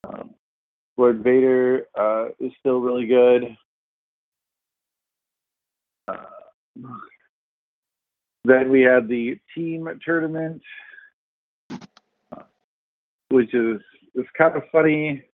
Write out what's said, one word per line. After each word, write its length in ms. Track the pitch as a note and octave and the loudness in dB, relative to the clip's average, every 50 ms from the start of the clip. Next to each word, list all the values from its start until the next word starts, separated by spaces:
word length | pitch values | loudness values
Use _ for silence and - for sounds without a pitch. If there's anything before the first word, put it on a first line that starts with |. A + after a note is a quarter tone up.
| - | -16
Um, 240 | - - - - - - _ _ _ _ _ _ _ _ _ _ _ _ | -16 -16 -16 -16 -18 -20 _ _ _ _ _ _ _ _ _ _ _ _
Lord 260 | - B2 B2 A#2 A2 G#2+ | 2 2 2 2 2 0
Vader, 600 | B2 B2+ C3 C3 C3 B2+ B2+ B2+ B2+ B2+ C3 - _ _ | 2 2 4 4 2 2 2 2 0 0 -2 -4 _ _
uh, 300 | - G#2 G#2+ A2 A2 A2+ A#2 - _ | -4 -2 -2 -2 -4 -6 -8 -10 _
is 120 | - B2+ - _ | -12 -12 -12 _
still 200 | _ C#3 B2+ B2+ | _ -2 -2 -2
really 260 | B2 B2 B2 B2 B2 | -2 -2 -4 -4 -2
good. 500 | A2 B2+ B2+ B2 B2 B2 B2 B2 A#2+ A2+ _ _ _ _ _ _ _ _ _ _ _ _ _ _ _ _ _ _ _ _ _ _ _ _ _ _ _ _ _ _ _ _ _ _ _ _ _ _ _ _ _ _ _ _ _ _ _ _ _ _ | 0 4 4 6 6 4 2 0 -4 -14 _ _ _ _ _ _ _ _ _ _ _ _ _ _ _ _ _ _ _ _ _ _ _ _ _ _ _ _ _ _ _ _ _ _ _ _ _ _ _ _ _ _ _ _ _ _ _ _ _ _
Uh, 80 | - - - - - - - - _ _ _ _ _ _ - - - - - - - _ _ _ _ _ _ _ _ _ _ _ _ _ _ _ _ _ _ _ _ _ _ _ _ _ _ _ | -12 -12 -12 -14 -20 -20 -20 -20 _ _ _ _ _ _ -20 -20 -18 -18 -20 -20 -20 _ _ _ _ _ _ _ _ _ _ _ _ _ _ _ _ _ _ _ _ _ _ _ _ _ _ _
then 280 | A#2+ C3 C3 C3 C3 | 4 4 4 4 2
we 100 | C3+ C3+ | 4 4
had 260 | C3 B2+ B2+ B2+ A#2 | 6 6 4 4 2
the 300 | A2 A#2+ A#2+ A#2 A#2+ - - _ _ - | 0 -4 -4 -4 -6 -8 -10 _ _ -12
team 320 | E3 E3 E3 E3 E3 D#3+ E3 E3 E3 - | -10 -8 -8 -8 -10 -10 -12 -14 -14 -8
tournament, 580 | - E3+ E3 D#3+ D#3 D#3 D#3+ D#3+ D#3+ E3 D#3 _ - - - - - - - - _ _ _ _ _ _ _ _ _ _ _ _ _ - - - _ _ - _ _ _ _ _ _ - - - _ _ _ _ _ _ _ _ _ _ _ _ _ _ _ _ _ | -6 -4 -4 -4 -6 -6 -8 -8 -8 -10 -14 _ -20 -20 -20 -20 -20 -20 -20 -20 _ _ _ _ _ _ _ _ _ _ _ _ _ -18 -18 -18 _ _ -20 _ _ _ _ _ _ -20 -20 -20 _ _ _ _ _ _ _ _ _ _ _ _ _ _ _ _ _
which 240 | C3+ C3 A#2+ A2 - | 2 2 2 2 0
is, 260 | B2 A#2 A2+ A2+ G2+ - _ _ _ _ _ _ | 0 0 0 -2 -6 -10 _ _ _ _ _ _
is 100 | B2+ B2 - _ | -8 -8 -8 _
kind 180 | - D#3 E3 D#3+ | 2 2 2 2
of 80 | D3+ C#3+ - | -2 -10 0
funny. 520 | - D#3+ D#3 D#3+ D3+ D3+ D3+ D3+ C#3+ C3+ - _ | 0 2 2 2 2 0 -2 -4 -6 -8 -10 _